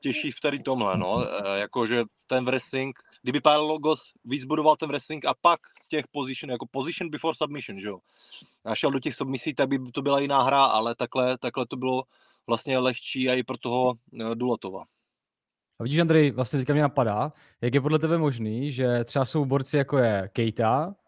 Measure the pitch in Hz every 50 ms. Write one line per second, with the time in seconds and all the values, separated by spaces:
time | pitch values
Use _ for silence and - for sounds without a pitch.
0 | - 143 127 - - 147 127 - - 151 143 143 - 139 131 123 113 101 95 90
1 | 90 90 101 117 123 - - 98 101 98 98 98 104 104 - - 117 107 120 120
2 | 117 107 _ _ _ _ 131 127 127 123 127 131 - - - 135 131 139 131 -
3 | - _ _ _ _ 123 127 147 131 160 147 151 151 151 156 156 143 151 156 -
4 | - - _ _ _ 117 127 147 127 131 143 160 151 156 151 - - 151 139 143
5 | - - 156 151 - 147 139 _ _ 170 208 247 _ - _ - - - - 156
6 | 139 - _ 147 135 131 131 - - 143 127 120 131 120 _ 139 135 151 170 -
7 | 185 170 147 143 - 165 160 - 160 143 147 147 131 - 202 196 190 208 202 185
8 | _ _ _ _ - - - - - - - _ _ - 131 - - 147 139 135
9 | 123 147 131 - 135 135 135 131 - 160 139 - 143 131 139 135 131 123 120 -
10 | 139 143 139 139 143 135 139 139 123 131 139 139 135 131 107 110 113 120 120 _
11 | 127 120 - 131 127 127 127 123 - 127 - - 131 127 - 131 127 131 127 131
12 | 131 _ _ _ _ _ _ _ _ - 117 113 - 139 135 131 127 131 123 -
13 | - - - 131 127 127 127 127 123 - 123 117 - 123 120 123 127 127 123 117
14 | _ _ - 113 113 113 117 113 123 127 120 107 - 95 95 92 85 _ _ _
15 | _ _ _ _ _ _ _ _ _ _ _ _ _ _ _ _ 117 120 139 156
16 | 170 165 160 160 151 147 113 113 127 - - 143 127 - 147 147 151 143 147 -
17 | 127 113 104 104 120 151 - _ _ - _ _ - 123 120 139 131 147 156 156
18 | 143 160 165 170 160 151 131 113 110 107 107 117 131 147 139 120 131 123 120 120
19 | 120 - - 139 135 - - 160 143 131 127 139 131 - - 147 139 - - 139
20 | 123 113 107 98 95 101 _ - 117 113 104 - 117 110 120 135 156 180 202 _
21 | _